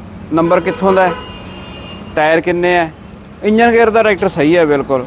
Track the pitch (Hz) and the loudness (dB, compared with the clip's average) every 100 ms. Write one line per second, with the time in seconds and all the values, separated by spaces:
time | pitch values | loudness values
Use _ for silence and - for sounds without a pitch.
0 | - - - 156 165 180 175 165 190 190 | -12 -18 -6 -2 2 2 0 -2 0 2
1 | 185 165 - - - - - - - - | 2 -2 -10 -16 -16 -16 -16 -16 -16 -16
2 | - - 156 165 175 175 175 175 165 151 | -8 -2 2 2 0 -2 0 0 0 -6
3 | - - - - 208 214 233 226 233 220 | -20 -20 -20 -6 0 4 4 4 4 4
4 | 214 190 196 175 147 175 160 143 120 135 | 2 0 -2 0 2 4 2 0 0 -4